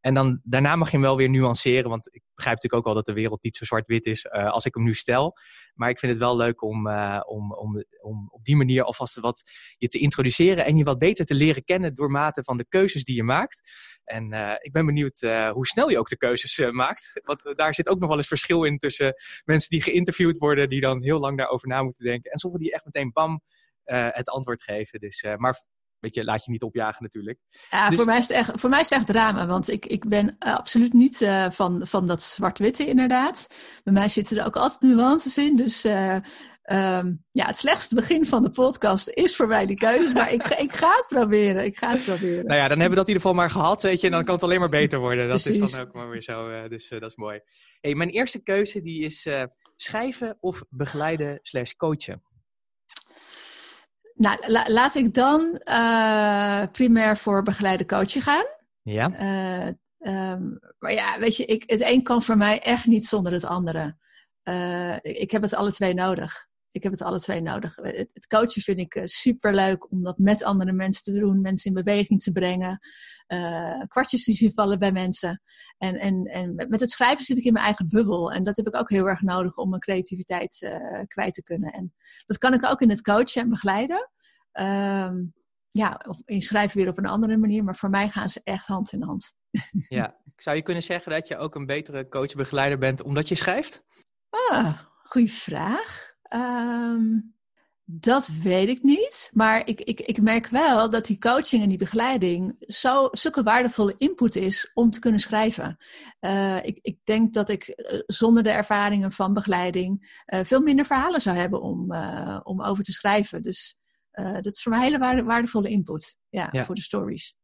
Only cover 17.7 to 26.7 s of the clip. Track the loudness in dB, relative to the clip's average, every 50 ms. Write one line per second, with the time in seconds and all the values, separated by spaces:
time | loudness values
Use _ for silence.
17.7 | 0 -2 0 0 0 0 2 0 0 0 0 -2 -2 -4 0 0 2 2 2 2
18.7 | 0 0 -2 -4 -2 0 0 0 0 -2 -12 -20 -20 -16 _ 2 2 2 2 2
19.7 | -2 0 0 2 2 2 2 0 0 2 2 2 2 2 2 2 4 4 2 2
20.7 | 0 0 0 0 0 0 0 0 0 0 0 -2 -2 -2 -2 -2 -2 -4 -4 -4
21.7 | -2 -2 -2 -2 -6 _ -6 -4 -4 -4 -6 -10 -10 -8 -8 -6 -6 -6 -6 -6
22.7 | -6 -8 _ -8 -8 -6 -6 -4 0 0 0 0 -2 -8 _ _ _ _ _ _
23.7 | _ _ _ -6 -4 -2 -2 -2 -4 -6 -8 -8 -8 -8 -6 -6 -8 -8 -6 -8
24.7 | -6 -6 -6 -8 _ -14 -14 -12 -12 -10 -8 -8 -6 -2 -2 -2 -2 -2 -10 _
25.7 | _ _ _ _ _ _ -12 -8 -6 -6 -4 -2 -4 -4 -4 -6 -8 -6 -6 -6